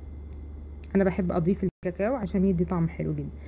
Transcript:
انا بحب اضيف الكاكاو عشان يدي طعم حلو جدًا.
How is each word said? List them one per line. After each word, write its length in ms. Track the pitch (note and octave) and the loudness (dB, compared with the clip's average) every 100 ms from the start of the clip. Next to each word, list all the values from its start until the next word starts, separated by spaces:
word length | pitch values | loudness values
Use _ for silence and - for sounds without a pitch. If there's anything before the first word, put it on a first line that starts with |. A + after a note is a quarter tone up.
| - - - - - - - - - F#3+ | -12 -12 -12 -12 -12 -12 -12 -12 0 4
انا 80 | |
بحب 280 | F#3+ F3+ F3+ | 4 4 2
اضيف 320 | F#3 E3 G3 | 2 2 2
الكاكاو 520 | F#3 _ F#3 - G#3 C4 | 0 _ -6 -2 0 0
عشان 300 | F3 G3+ F#3+ | 0 2 4
يدي 200 | E3+ F3 | 4 2
طعم 240 | F3+ E3 | 2 0
حلو 240 | - D#3 | 0 -2
جدًا. 160 | D3 C#3+ - | -2 -4 -8